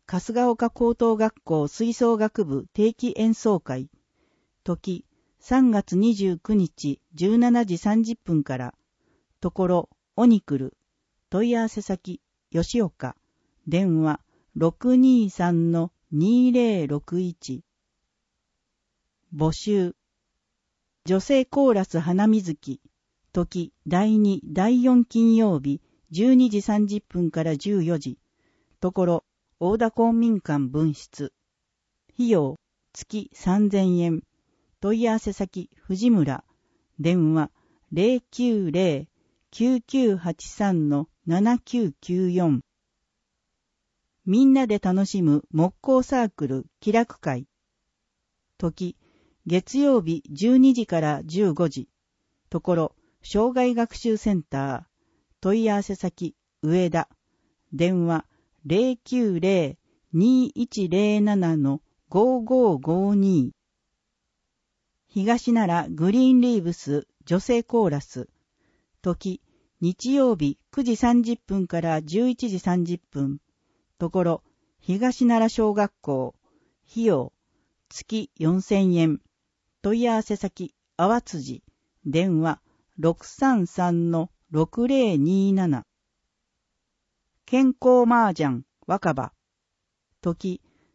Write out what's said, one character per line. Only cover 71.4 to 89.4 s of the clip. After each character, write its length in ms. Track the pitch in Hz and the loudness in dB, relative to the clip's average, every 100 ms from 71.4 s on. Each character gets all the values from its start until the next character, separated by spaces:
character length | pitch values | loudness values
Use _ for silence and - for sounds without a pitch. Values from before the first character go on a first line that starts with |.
| - 196 180 | -6 -6 -4
か 140 | 170 | -4
ら 220 | 165 156 | -2 -4
十 260 | 151 190 247 | -4 -2 -2
一 200 | 240 240 | -2 -6
時 100 | 185 | -4
三 260 | 180 180 | -2 -2
十 140 | 170 175 - | -2 -6 -10
分。 300 | 143 139 143 _ _ _ _ _ _ | -6 -6 -6 _ _ _ _ _ _
と 120 | 170 | -4
こ 140 | 185 | -2
ろ、 180 | 170 160 - _ _ _ | 0 -2 -8 _ _ _
東 480 | - 190 247 - 240 | -6 -2 -2 2 2
奈 160 | 233 | 4
良 60 | 226 | 2
小 260 | - 214 | 0 0
学 180 | 208 202 - | 0 -2 -4
校。 340 | - 135 127 - _ _ _ _ _ | -6 -6 -6 -10 _ _ _ _ _
費 140 | 233 | -2
用、 280 | 226 147 131 - _ _ _ _ _ | 0 0 -2 -12 _ _ _ _ _
月 420 | - - 220 - - | -20 -8 -8 -8 -2
四 260 | 156 185 | 0 0
千 320 | - 196 185 | 0 2 2
円。 260 | 170 160 147 - _ _ _ _ _ | 2 2 0 -8 _ _ _ _ _
問 180 | 196 233 | -4 0
い 80 | 240 | 0
合 60 | 226 | 0
わ 60 | |
せ 140 | - 208 | -2 -6
先、 380 | 196 - 180 - _ - | -6 -8 -14 -14 _ -2
阿 120 | 185 | 0
波 140 | 240 | 0
辻。 400 | - 165 131 123 _ _ _ _ | -4 -10 -10 -14 _ _ _ _
電 360 | 151 156 190 160 | -4 -2 0 0
話、 200 | 160 151 _ _ _ - | -2 -4 _ _ _ -4
六 280 | 165 165 | -4 -4
三 420 | - - 269 233 175 | -10 -4 0 0 -2
三 440 | - 180 170 170 | -2 -2 0 0
の 200 | 165 165 _ _ | -2 -4 _ _
六 380 | 156 160 - 247 | -2 -2 -2 0
零 280 | 269 226 151 | 2 2 2
二 360 | 151 190 196 | 0 2 2
七。 340 | 190 175 135 - _ _ _ _ _ _ _ _ _ _ _ _ _ _ _ - | 0 0 -2 -6 _ _ _ _ _ _ _ _ _ _ _ _ _ _ _ -4
健 220 | 254 262 | 2 2
康 360 | - 254 254 233 | 2 4 4 4
麻 280 | 240 214 | 4 2
雀、 280 | 170 147 123 - _ - | 0 -2 -2 -8 _ -6
若 280 | 190 170 | -4 -2
葉。 180 | 135 120 - | -4 -6 -14